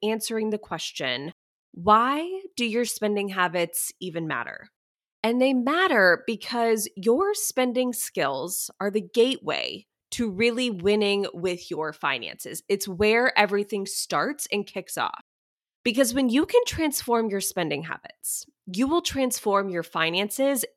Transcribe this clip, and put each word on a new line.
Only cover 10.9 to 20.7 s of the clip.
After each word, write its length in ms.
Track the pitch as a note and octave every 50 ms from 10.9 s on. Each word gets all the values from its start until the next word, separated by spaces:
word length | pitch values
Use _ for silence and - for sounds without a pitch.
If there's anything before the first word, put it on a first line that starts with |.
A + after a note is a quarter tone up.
| G#3 G#3+ G#3 G3+ G3+ G3+ G3 - -
with 360 | E3+ E3+ F#3 F3 F3 - -
your 240 | E3+ D3+ D#3 D3+ D3
finances. 720 | - - C#3+ C3+ A#2+ A2 D2 - - - - - - _
It's 200 | - G3+ G3 -
where 500 | G3+ F#3 E3+ G#3 G#3+ A3 A#3 B3 C4 -
everything 480 | - G#3 F#3+ G3+ G3+ G3+ G3+ A3+ G3 G3
starts 600 | G3+ - - - - F3 D3 D#3+ B3+ D4 - - -
and 140 | G3 G3+ G3
kicks 320 | - - G3 F3+ - -
off. 240 | C#3+ A#2 - - - - _ _ _ _ _ _ _ _ _ _ _ -
Because 300 | B3 G#3+ B3+ C4+ A3+ A#3+
when 160 | C#4 C4+ A#3+
you 160 | A3+ C#4 E4
can 160 | - - B4 A#4+
transform 640 | - - - D#4+ D4+ C#4+ - - B3+ A#3 A3+ A3+ G#3+
your 120 | G3 G3
spending 420 | F#3+ - - F#3 E3+ D3+ C#3+ C#3 E3
habits, 640 | D#3+ D3 - - - - _ - - - - - _ _ _ -
you 220 | G3 F3+ G3 C4
will 140 | C4+ E4 F4
transform 680 | E4+ - - C4+ C4 B3 B3 - - G#3+ G3 G3 G3 G3
your 140 | F3+ E3+ E3
finances 800 | - - E3 D#3+ E3 E3+ F#3 G#3 G#3 - - C4+ C#4 C#4 A#3 - -